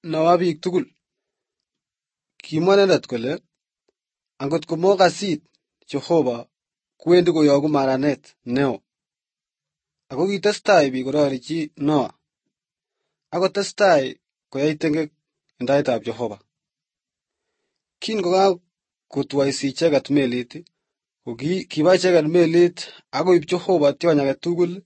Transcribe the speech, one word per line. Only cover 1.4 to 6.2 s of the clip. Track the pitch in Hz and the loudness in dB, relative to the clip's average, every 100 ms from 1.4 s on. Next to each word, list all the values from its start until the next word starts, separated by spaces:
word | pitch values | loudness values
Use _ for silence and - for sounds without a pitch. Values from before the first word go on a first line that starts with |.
| _ _ _ _ _ _ _ _ _ _ | _ _ _ _ _ _ _ _ _ _
Kimwa | - 160 175 196 | -8 -2 2 4
inendet | 196 156 - | 4 2 -2
kole, | 120 120 175 _ _ _ _ _ _ _ _ _ _ | -8 -6 -8 _ _ _ _ _ _ _ _ _ _
"Angot | 139 160 151 | -6 -6 -6
komokas | 160 185 190 180 151 | -2 0 4 2 2
it | 202 151 _ _ _ _ _ | -6 -6 _ _ _ _ _
Jehova, | 139 - 170 | -10 -2 0